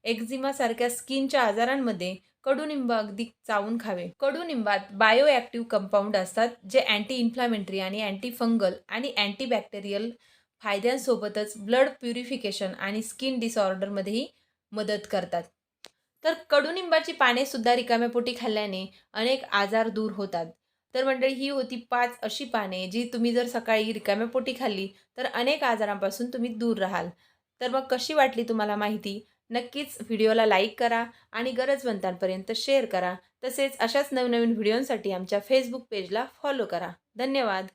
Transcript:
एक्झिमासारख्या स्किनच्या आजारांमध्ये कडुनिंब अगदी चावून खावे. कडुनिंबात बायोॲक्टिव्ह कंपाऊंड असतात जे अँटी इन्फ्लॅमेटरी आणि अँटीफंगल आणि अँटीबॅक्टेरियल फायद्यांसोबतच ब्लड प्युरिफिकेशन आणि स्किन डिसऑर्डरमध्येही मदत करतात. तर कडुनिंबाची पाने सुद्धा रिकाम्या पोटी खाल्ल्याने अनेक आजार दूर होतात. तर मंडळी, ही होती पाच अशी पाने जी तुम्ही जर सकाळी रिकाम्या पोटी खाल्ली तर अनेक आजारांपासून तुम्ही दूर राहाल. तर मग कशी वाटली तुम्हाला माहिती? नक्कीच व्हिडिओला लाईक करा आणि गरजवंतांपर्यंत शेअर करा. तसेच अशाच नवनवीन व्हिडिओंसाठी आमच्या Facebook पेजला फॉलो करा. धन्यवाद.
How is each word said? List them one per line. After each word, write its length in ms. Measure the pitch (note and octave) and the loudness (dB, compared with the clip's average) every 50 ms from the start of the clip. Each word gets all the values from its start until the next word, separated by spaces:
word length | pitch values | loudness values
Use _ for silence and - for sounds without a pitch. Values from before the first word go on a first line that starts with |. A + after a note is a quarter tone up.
| - | -2
एक्झिमासारख्या 840 | A3+ A#3 A3 A3+ A3 C4+ C4 C4 C4+ C4+ C4+ C4 A3+ A3+ A#3 A#3+ A#3+ | -2 -4 -4 -4 -6 -6 -4 -2 -4 0 0 0 0 0 0 0 -2
स्किनच्या 520 | A#3+ - - - C4+ C4+ C4+ C4 D4 C#4 | -2 -6 -6 -4 -2 0 0 2 2 4
आजारांमध्ये 720 | B3 G#3+ G3+ A3 A#3 A#3+ C4+ C#4 C4 A#3 G#3 F3 F3+ F3+ F#3+ F#3 _ _ _ _ _ | 4 4 4 2 0 0 0 0 0 -2 -2 -2 -4 -6 -6 -10 _ _ _ _ _
कडुनिंब 480 | C4+ C#4 C4 D#4 D4+ D4+ C#4 B3+ A#3+ | 0 0 0 0 -4 -4 -2 0 0
अगदी 320 | A#3 A3 G#3+ G#3 G3 G3 A#3 A#3 _ _ _ | 0 0 0 -4 -6 -6 -8 -8 _ _ _
चावून 300 | - A3 G3+ G3+ A3 A3+ A#3 | 0 0 0 0 0 -4 -4
खावे. 280 | A3+ A3 F#3+ F3+ F3 F3+ - _ | -4 -4 -4 -4 -6 -10 -6 _
कडुनिंबात 720 | C#4 C#4 C#4 E4 F4 E4 D4+ A#3+ G#3+ G#3 G3+ F#3+ G3 - | 0 0 0 -2 -4 -4 -4 -2 2 2 2 0 0 -6
बायोॲक्टिव्ह 760 | G3 G3 A3 G#3+ A3 B3 C#4+ D4+ C#4 B3 A#3+ - - A#3 A#3 | 0 4 6 6 8 8 8 8 6 4 2 -2 -8 -8 -4
कंपाऊंड 500 | A#3 A3+ G3+ G3 F#3+ - G3+ G3 G#3 G#3+ | 0 0 0 0 2 2 2 2 4 0
असतात 320 | G3 F#3 F3+ - A3 A3+ A#3 A#3 _ - F#3+ | 0 0 0 0 0 0 0 0 _ -14 2
जे 100 | G#3+ C4 | 2 2
अँटी 340 | - - G#3+ G#3 G#3 - C4 | 4 4 0 0 0 -2 -2
इन्फ्लॅमेटरी 640 | B3+ A#3 A#3 A#3 B3+ B3 A#3+ A3+ G#3 G3 F#3 F#3+ G3 | 0 0 0 2 0 0 0 0 -2 -2 -4 -4 -4
आणि 220 | F#3+ F#3+ G3 G#3+ | -2 -2 -4 -4
अँटीफंगल 680 | A3 G3+ G3 G3 A#3+ B3 A#3 - A#3 A3+ A#3 A3+ G3+ F#3 F3+ - _ - | -4 -4 -4 -4 -6 -8 -4 -2 0 2 2 4 2 2 0 -2 _ -8
आणि 240 | G3 A3+ C4 C#4 - | -6 -4 -4 -2 0
अँटीबॅक्टेरियल 920 | - G#3 G3+ G3+ - C4 A#3+ A#3+ G#3+ - - - G3+ G3 G3+ G3 G3+ A3 A#3+ A#3 _ _ _ _ _ _ _ _ _ | 0 0 0 0 -4 -2 0 0 0 0 -4 -12 -10 -6 -4 -4 -4 -4 -6 -8 _ _ _ _ _ _ _ _ _
फायद्यांसोबतच 920 | - G#3+ G3+ G3 G3 A#3+ C4 C4+ - C4+ A#3 G3+ G#3+ G#3 G#3 G#3 G#3+ G#3+ - | -2 -2 -2 2 2 2 0 2 2 2 2 2 0 -4 -2 -4 -4 -4 -8
ब्लड 320 | A3+ G3+ G3+ A#3+ B3+ C4+ C#4 C4+ _ | -12 -2 2 6 6 6 4 2 _
प्युरिफिकेशन 720 | - A#3+ A#3 B3 B3 A#3 C4+ B3 B3 G3+ F#3+ - G3+ F#3 F#3 - | -6 -6 -6 -4 -4 -4 -6 -4 -4 -4 -4 -4 -4 -6 -4 -6
आणि 240 | - G3 G3+ A3 | -6 -4 -4 -4
स्किन 360 | A3 - - - B3+ C4+ C4 B3 | -6 -6 -8 -4 -4 -2 -2 0
डिसऑर्डरमध्येही 880 | A#3 A3+ A#3 A3+ G3+ F#3+ F#3+ F#3 G3 G3+ G3+ G3 F#3 G3+ G#3+ A#3 D4 - _ _ _ _ _ _ _ _ | -2 0 0 2 2 2 0 -2 -4 -4 -4 -4 -4 -2 -2 -2 -4 -4 _ _ _ _ _ _ _ _
मदत 340 | G#3 G#3+ G#3 F#3 G#3+ G#3 G#3 - | -6 -4 -2 -2 -2 -4 -4 -4
करतात. 320 | - F#3+ F3+ F3 - E3+ E3 - _ _ _ _ _ _ - - _ _ _ _ _ _ - | -4 -4 -2 -2 -4 -4 -4 -6 _ _ _ _ _ _ -20 -20 _ _ _ _ _ _ 0
तर 80 | D#4 E4 E4 - _ | 0 0 0 0 _
कडुनिंबाची 640 | - C#4+ C#4+ D#4 E4+ F#4+ F#4 E4+ D#4+ D#4+ D#4+ E4+ | 4 4 4 2 -4 -4 0 2 2 2 2 0
पाने 320 | D#4+ - C4+ B3 A#3+ A#3+ C4+ | 0 4 4 4 4 2 0
सुद्धा 280 | C4+ - C4 A3 A#3+ A#3+ | -2 -2 0 4 4 4
रिकाम्या 320 | B3+ A#3+ B3 A#3 A3+ A#3+ A#3+ | 4 4 2 2 2 2 2
पोटी 260 | A#3 A#3+ A#3+ A#3+ A#3 A#3+ | 0 0 -2 -2 -4 -2
खाल्ल्याने 480 | A#3 A#3 G#3+ G#3+ G#3+ G3+ F#3+ F#3 F#3+ F#3+ _ _ _ _ | -2 -2 -2 -2 -2 -4 -6 -6 -8 -10 _ _ _ _
अनेक 320 | - G#3 A3+ B3 C4+ C4 - - | -4 -2 0 0 0 0 -2 0
आजार 360 | - G3+ G3+ G3 A3 A3 A3+ A3+ | 2 2 2 4 2 2 2 2
दूर 240 | G3 G#3+ A3 G#3+ | 0 -2 -4 -4
होतात. 340 | F#3 G3 G3 F#3+ - E3+ E3 E3 - _ _ _ _ _ _ _ - | -4 -4 -6 -2 -2 -4 -4 -4 -10 _ _ _ _ _ _ _ -2
तर 100 | B3+ C4 | 0 2
मंडळी, 280 | C4+ C4 B3+ C4 C4+ C4+ | 2 2 2 2 2 2
ही 140 | B3 C#4 C#4 | 0 -2 -2
होती 280 | C#4+ C4+ B3+ C4 C4 A#3 - _ | 0 -2 -2 -4 -6 -10 -4 _
पाच 280 | B3 A#3+ B3 A#3+ A#3+ - | 2 2 2 0 0 -6
अशी 220 | - G#3+ - - C#4+ | -6 -6 -6 -6 -6
पाने 420 | A#3 - A3+ G3+ F#3+ F#3 F#3 F#3 | -2 -2 -2 -2 -2 -4 -6 -6
जी 220 | F#3 F#3 A#3 A#3+ A#3+ | -2 -2 -2 -2 -2
तुम्ही 200 | - A#3 A#3 A#3+ | -2 0 0 2
जर 140 | A#3 B3 B3 | 2 2 0
सकाळी 460 | A#3+ - A#3 A#3 - A3 A3 G#3+ A3 | 0 -4 -4 0 2 2 2 2 0
रिकाम्या 340 | A3 G#3 - - G3+ G#3 A3+ | -4 -2 0 0 0 0 0
पोटी 280 | A#3 A#3+ C4 B3+ C4 B3+ B3 | -2 -2 -2 -2 -2 -4 -2
खाल्ली 300 | C4 A#3 G#3 F#3+ G3 F#3+ - _ _ _ _ | -2 -2 -2 -2 -4 -6 -8 _ _ _ _
तर 80 | - B3+ | -6 -6
अनेक 400 | B3+ - A#3 A#3+ C4+ D4+ D4+ D4+ | -4 -2 0 0 0 2 2 2
आजारांपासून 640 | B3+ A3+ G#3+ G#3+ G3+ G3+ G3 G3 F#3+ F#3+ - A#3+ | 0 2 2 0 -2 0 -2 -2 -4 -2 -4 -6
तुम्ही 240 | B3 - B3+ A#3 A#3+ | -6 -4 -4 -4 -4
दूर 280 | A3+ G#3+ A#3 A#3 A3 - | -4 -2 0 0 2 0
राहाल. 300 | F#3+ F#3 G3 E3+ E3+ F3 - _ _ _ _ _ _ _ _ _ | 0 0 0 -2 -4 -4 -10 _ _ _ _ _ _ _ _ _
तर 100 | B3 B3+ | -4 0
मग 160 | B3 C4 C4 C4 | 0 -2 0 0
कशी 240 | C4 B3 B3 - D#4 | -2 -2 0 0 4
वाटली 280 | D4+ C4+ C4 C4 A3+ | 4 4 4 4 -2
तुम्हाला 340 | A#3 A#3 A3+ A3 G#3 G#3 G#3 | -2 -2 0 0 0 0 0
माहिती? 440 | G#3 G#3 G#3 G#3+ G#3 - G#3 G3 G#3+ - _ _ _ _ _ | -2 -2 -2 -2 -4 -6 -8 -8 -8 -12 _ _ _ _ _
नक्कीच 460 | A#3 A#3+ B3 A#3+ - C#4+ D4 C#4 - - | -6 -6 -6 -4 -8 -8 -8 -8 -10 -14
व्हिडिओला 460 | A#3 - A3+ G#3 A3 A3 A3 A3+ A3+ | -6 -4 0 4 4 6 6 6 6
लाईक 320 | A3 G3+ F#3 G3+ A3+ - - | 6 6 4 4 2 0 0
करा 260 | B3 A#3 A#3 A3+ A#3 A#3 - _ _ _ | 0 0 2 0 -2 -4 -10 _ _ _
आणि 180 | - A3 A#3+ C4 | -8 -4 -4 -2
गरजवंतांपर्यंत 1000 | B3 A#3+ B3+ C4+ C#4 C4+ - B3 G#3+ F#3+ F#3 F#3+ F3+ F3 G3 F#3 F#3 F#3+ F#3+ - A3+ | -2 0 2 2 0 0 0 -4 -2 -2 -2 -4 -2 -2 -2 -2 -2 -4 -6 -6 -6
शेअर 280 | A3 - - C4+ C4+ A#3 | -4 0 4 4 4 4
करा. 300 | A3+ - F#3 F3+ F3+ F3+ F#3 _ _ _ _ - | 2 0 0 0 -2 -4 -6 _ _ _ _ -8
तसेच 340 | C4 B3+ - C#4 C4+ C4+ - | -6 -2 0 0 -2 0 0
अशाच 300 | - A3+ A#3 C#4 C#4+ C#4+ | -2 2 2 0 0 2
नवनवीन 400 | C#4 B3+ B3 B3 A#3 A#3 A#3 A#3 | 0 0 0 2 2 4 4 2
व्हिडिओंसाठी 600 | A#3 G#3 A3 G#3 A3 B3 C4+ B3+ B3 G#3 - G3 | 2 2 2 2 2 2 0 0 -2 -2 -2 -4
आमच्या 260 | F#3+ F3+ F#3 F3+ G#3 G3+ G3+ - | -4 -4 -4 -2 -2 -2 2 4
Facebook 340 | C4 C4+ C4 A#3 A#3+ C4 A#3+ _ | 4 4 4 2 -6 -10 -10 _
पेजला 340 | A3 G3+ F#3 F3 F#3+ A3 B3+ C4 _ _ | -8 -8 -6 -2 -2 -4 -4 -4 _ _
फॉलो 220 | - C#4+ C#4 C4 A#3 | -4 -2 0 0 -2
करा. 260 | - F3+ E3+ F3+ E3+ F3 _ _ _ _ | -2 -2 -4 -4 -6 -10 _ _ _ _
धन्यवाद. 500 | G#3+ B3+ C4+ C4+ C4+ B3 G#3+ F#3+ F#3+ G3 F#3+ | -4 -2 0 2 2 2 2 0 -2 -4 -6